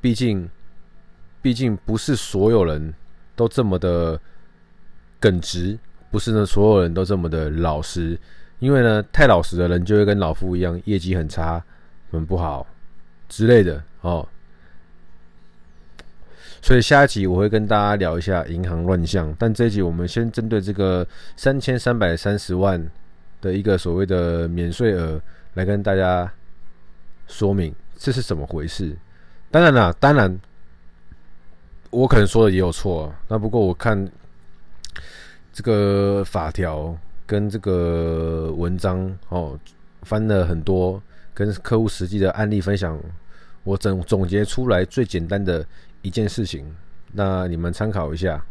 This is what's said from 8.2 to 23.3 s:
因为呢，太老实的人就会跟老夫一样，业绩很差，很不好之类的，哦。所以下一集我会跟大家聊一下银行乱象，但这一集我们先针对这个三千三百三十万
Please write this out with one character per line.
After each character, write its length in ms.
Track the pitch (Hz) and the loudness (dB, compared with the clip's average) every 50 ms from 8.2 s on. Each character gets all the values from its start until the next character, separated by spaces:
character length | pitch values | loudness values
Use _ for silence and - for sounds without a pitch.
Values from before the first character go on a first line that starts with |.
| - - - - - - - - | -8 -14 -16 -16 -16 -16 -10 -2
因 120 | 123 131 | 2 2
为 80 | 143 135 | 4 6
呢， 220 | 120 117 110 107 104 - | 6 6 4 2 0 2
太 140 | - - 151 | 4 6 8
老 160 | 127 104 87 | 8 8 6
实 140 | 85 - 90 | 4 0 0
的 100 | 87 87 | 0 2
人 180 | 87 90 90 87 | 2 2 0 2
就 120 | 92 107 | 4 4
会 80 | 104 104 | 6 6
跟 160 | 101 104 101 | 6 4 2
老 120 | 92 80 | 2 0
夫 220 | 82 - - 95 90 | 0 -2 -2 -2 0
一 60 | 90 | 0
样， 200 | 90 87 85 87 - | 0 -2 -2 -4 -4
业 120 | 104 104 | -2 -2
绩 200 | 95 85 92 92 | -2 0 -2 -2
很 120 | 90 80 76 | -2 -2 -4
差， 320 | - - 82 82 82 85 - - - - - - - - - - | -4 -2 -2 -2 -2 -4 -6 -10 -20 -20 -20 -20 -20 -16 -14 -8
很 120 | - 82 80 | -6 -6 -4
不 120 | 78 92 | -2 -2
好 280 | 90 90 78 71 67 65 - - - - - - - - - - - - - | -2 -2 -4 -4 -6 -10 -12 -14 -16 -16 -14 -14 -14 -16 -18 -18 -18 -18 -14
之 200 | - - 107 113 | -4 2 6 8
类 160 | 120 117 98 | 8 8 8
的， 180 | 87 78 71 73 - - - | 6 0 -4 -8 -12 -16 -8
哦。 260 | - 87 87 80 73 - - - - - - - - - - - - - - - - - - - - - - - - - - - - - - - - - - - - - - - - - - - - - - - | -4 -2 -2 -2 -4 -8 -12 -16 -16 -18 -20 -20 -20 -18 -18 -18 -18 -18 -20 -20 -18 -18 -18 -18 -18 -20 -20 -20 -20 -20 -20 -20 -20 -20 -20 -20 -20 -20 -20 -20 -20 -20 -18 -18 -18 -18 -18 -20 -20 -20 -20 -4
所 140 | - - 127 | 4 6 6
以 40 | 127 | 6
下 240 | 113 - 151 139 143 | 6 6 6 6 6
一 40 | 135 | 6
集 180 | - 104 95 | 4 0 0
我 100 | 92 90 | 2 2
会 120 | 90 101 104 | 2 2 2
跟 180 | 104 107 107 | 2 0 2
大 100 | 101 107 | 2 2
家 200 | 104 104 104 104 | 2 4 2 2
聊 200 | 101 95 82 80 | 2 0 0 0
一 40 | 87 | -2
下 260 | 87 98 95 87 80 | -2 0 0 -2 -2
银 220 | - 85 85 90 90 | -4 -4 -4 -4 -4
行 160 | 85 82 85 | -4 -2 0
乱 200 | 90 95 87 82 | 2 2 2 2
象， 300 | 82 - 92 80 78 78 | 0 0 0 -2 -2 -2
但 160 | - 117 113 | -2 0 0
这 140 | 110 104 120 | 2 2 0
一 40 | 117 | 0
集 120 | 101 104 | 2 0
我 80 | 95 87 | -2 0
们 160 | 82 82 87 | -2 -2 -4
先 240 | 87 - 117 117 117 | -4 -2 -2 -4 -2
针 180 | 107 - 110 113 | -2 -4 -4 -2
对 120 | 113 107 | -2 -2
这 120 | 95 98 | -2 -2
个 320 | 104 98 98 95 92 90 87 - - - - - - | -2 0 0 2 2 0 -2 -4 -8 -12 -12 -12 -12
三 240 | - - 139 135 139 | -2 0 0 0 0
千 160 | - - 127 | -2 -2 -2
三 200 | 120 - 123 120 117 | 0 0 0 0 2
百 180 | 104 87 85 | 2 0 0
三 220 | 85 - 101 104 101 | 0 -2 -2 -2 -2
十 160 | - - 92 | -2 -4 0
万 340 | 90 95 98 95 87 82 80 - - - - - - - - | 2 2 2 2 0 -4 -6 -8 -12 -16 -16 -18 -20 -16 -16